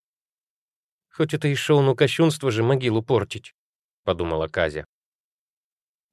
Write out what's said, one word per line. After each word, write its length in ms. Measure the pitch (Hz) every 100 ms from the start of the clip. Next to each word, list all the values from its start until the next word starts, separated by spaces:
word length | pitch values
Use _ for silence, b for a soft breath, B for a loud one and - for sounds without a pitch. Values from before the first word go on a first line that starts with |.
| _ _ _ _ _ _ _ _ _ _ _
"Хоть 220 | - 151
это 140 | 151 147
и 80 | 135
шоу, 260 | - 147
но 140 | 135 127
кощунство 560 | 143 - 165 156 135
же 120 | 110
могилу 380 | 117 135 123 110
портить", 520 | 117 120 101 - - _ _ _ _ _ -
подумала 380 | 87 85 80 78
Казя. 380 | 95 82 76 73 _ _ _ _ _ _ _ _ _ _ _ _